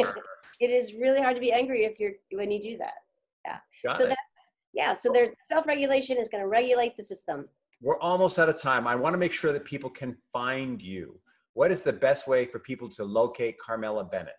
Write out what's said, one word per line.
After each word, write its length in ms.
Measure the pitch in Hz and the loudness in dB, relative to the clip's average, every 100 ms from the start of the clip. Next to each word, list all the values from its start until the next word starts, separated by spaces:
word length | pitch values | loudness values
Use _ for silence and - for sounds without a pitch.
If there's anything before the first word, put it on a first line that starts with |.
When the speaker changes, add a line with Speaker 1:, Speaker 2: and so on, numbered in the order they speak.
| - - 190 190 - - | 2 0 -12 -18 -20 -2
Speaker 1:
It 100 | 240 | 2
is 240 | 247 214 | 2 0
really 280 | 214 262 269 | 0 2 4
hard 140 | 262 247 | 2 0
to 40 | |
be 120 | 247 | 2
angry 320 | 233 262 247 | 2 2 0
if 160 | 214 214 | 0 0
you're, 140 | 208 196 _ | -4 -6 _
when 180 | 196 202 | -6 -4
you 100 | 202 | -4
do 160 | 208 233 | -6 -8
that. 160 | - - - _ _ _ - | -10 -12 -18 _ _ _ -12
Yeah. 120 | - _ _ | -12 _ _
Speaker 2:
Got 120 | 123 135 | -2 0
Speaker 1:
So 80 | |
Speaker 2:
it. 40 | 247 | 2
Speaker 1:
that's, 460 | 269 - _ - _ _ | 0 -6 _ -20 _ _
yeah. 180 | - 294 | -2 0
So 200 | - 240 | 0 2
their 160 | 254 233 - - | 4 2 0 -4
self-regulation 680 | 311 311 294 277 269 262 247 | -2 0 0 2 2 0 -2
is 120 | 226 | -2
gonna 200 | 208 196 | -4 0
regulate 480 | 220 254 247 240 - | 2 4 2 2 -2
the 80 | |
system. 440 | 208 185 - 147 139 _ _ _ | -12 -10 -8 -8 -10 _ _ _
Speaker 2:
We're 200 | 120 156 | -2 0
almost 400 | 170 180 185 - | 2 4 4 4
out 80 | 160 | 4
of 120 | 156 | 4
time. 280 | 143 127 120 | 2 2 2
I 80 | 123 | 0
wanna 220 | 147 180 | 0 0
make 140 | 175 | 0
sure 200 | - 160 | 0 0
that 120 | 143 | -2
people 240 | - 139 127 | -4 -10 -10
can 280 | - 127 120 _ | -10 -10 -12 _
find 500 | 123 123 131 131 117 | -6 -4 -4 -4 -8
you. 380 | 95 95 73 - _ _ _ | -8 -10 -10 -16 _ _ _
What 160 | 113 139 | 2 2
is 120 | 120 | 2
the 100 | 147 | 0
best 340 | 117 135 143 - | 2 2 2 2
way 180 | 127 | 2
for 140 | 123 117 | 2 -4
people 300 | - 127 120 | -10 -10 -10
to 140 | - | -8
locate 520 | 101 110 117 117 117 - | -2 2 2 0 -6 -6
Carmela 420 | - 113 107 107 | -8 -6 -4 -4
Bennett? 300 | 90 95 80 | -4 -6 -8